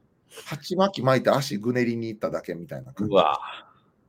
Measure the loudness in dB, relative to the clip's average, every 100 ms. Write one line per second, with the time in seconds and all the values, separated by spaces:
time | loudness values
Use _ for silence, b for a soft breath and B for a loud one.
0 | _ _ _ -20 -14 -12 -6 0 0 2
1 | 4 4 4 2 0 -2 0 2 2 0
2 | -4 -6 -6 -6 -6 -10 -10 -12 -12 -6
3 | 2 4 4 0 B B B B B _